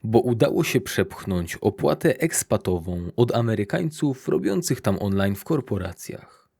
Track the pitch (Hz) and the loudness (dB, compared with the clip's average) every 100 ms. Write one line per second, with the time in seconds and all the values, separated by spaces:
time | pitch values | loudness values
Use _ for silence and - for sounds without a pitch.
0 | 113 113 123 117 143 - 160 131 - - | 4 4 4 2 2 2 0 0 0 -2
1 | 95 - - 92 90 - 107 - - 151 | -2 -2 -2 -2 -2 0 -2 2 0 2
2 | 170 - - - - - - 90 85 87 | 0 0 0 -2 0 0 0 -2 -2 -6
3 | 87 - 120 117 117 107 101 - 165 - | -6 0 2 2 0 0 -2 -2 -2 -2
4 | 147 131 - - 190 190 175 135 - 98 | -2 -2 -2 0 0 -2 0 0 0 0
5 | 101 98 98 98 - 156 - 101 90 90 | 0 2 2 0 -2 -2 0 -4 -4 -8
6 | - - - - _ | -12 -14 -14 -20 _